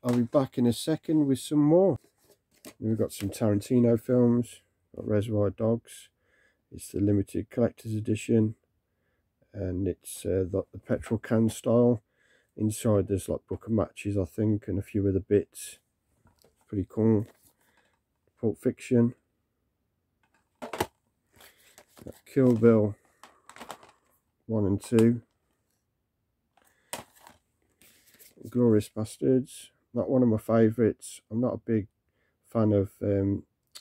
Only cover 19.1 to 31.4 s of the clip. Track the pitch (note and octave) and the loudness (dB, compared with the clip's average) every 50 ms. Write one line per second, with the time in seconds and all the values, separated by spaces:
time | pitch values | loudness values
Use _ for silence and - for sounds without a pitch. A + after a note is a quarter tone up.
19.1 | B2+ - _ _ _ _ _ _ _ _ _ _ _ _ _ _ _ _ _ _ | 0 -6 _ _ _ _ _ _ _ _ _ _ _ _ _ _ _ _ _ _
20.1 | _ _ _ _ _ _ _ _ _ _ - - - - - - _ _ _ _ | _ _ _ _ _ _ _ _ _ _ -14 -10 -8 -8 -8 -8 _ _ _ _
21.1 | _ _ _ _ _ - - - _ _ _ _ _ - - _ _ - - - | _ _ _ _ _ -20 -20 -20 _ _ _ _ _ -20 -20 _ _ -20 -20 -20
22.1 | - _ _ - - C#3+ C3 B2+ B2 A2 A2+ A#2 A2+ A2 G#2+ G#2 G#2 - _ _ | -20 _ _ -4 0 4 4 4 4 6 6 6 6 6 4 2 -2 -6 _ _
23.1 | _ _ - - _ _ _ - - - - - - - - - _ _ _ _ | _ _ -20 -20 _ _ _ -20 -20 -20 -18 -18 -18 -20 -20 -20 _ _ _ _
24.1 | _ _ _ _ _ _ _ - A2+ A2 G#2 F#2+ G2+ G2+ - - - A2+ A2+ A#2 | _ _ _ _ _ _ _ -6 -4 -2 0 0 -2 -2 -2 0 4 4 6 4
25.1 | A#2+ A#2+ - _ _ _ _ _ _ _ _ _ _ _ _ _ _ _ _ _ | 4 0 -4 _ _ _ _ _ _ _ _ _ _ _ _ _ _ _ _ _
26.1 | _ _ _ _ _ _ _ _ _ _ _ _ _ _ _ _ - - - _ | _ _ _ _ _ _ _ _ _ _ _ _ _ _ _ _ -14 -14 -14 _
27.1 | _ _ _ - - _ _ _ _ _ _ _ _ _ _ _ _ _ _ _ | _ _ _ -20 -20 _ _ _ _ _ _ _ _ _ _ _ _ _ _ _
28.1 | _ _ - - _ - - A2+ - B2 B2 A#2 A2 G#2+ G#2+ - _ A2 A2 - | _ _ -20 -20 _ -20 -16 -6 0 2 4 4 4 4 2 0 _ -8 -8 -8
29.1 | - - - C3 C3 C3 B2+ - - - - - _ _ _ _ - A#2+ G2+ - | -8 -2 0 2 2 2 0 -4 -10 -20 -20 -20 _ _ _ _ -6 -4 -2 0
30.1 | C3+ B2+ B2+ A#2+ A2 G#2+ - - A2+ A2+ A2+ A2 A2+ - A#2 G#2 - - - - | 2 2 2 2 2 0 0 0 4 4 4 4 4 2 2 0 0 -2 -8 -20
31.1 | - - _ - A2 A2+ | -20 -20 _ -8 -6 -4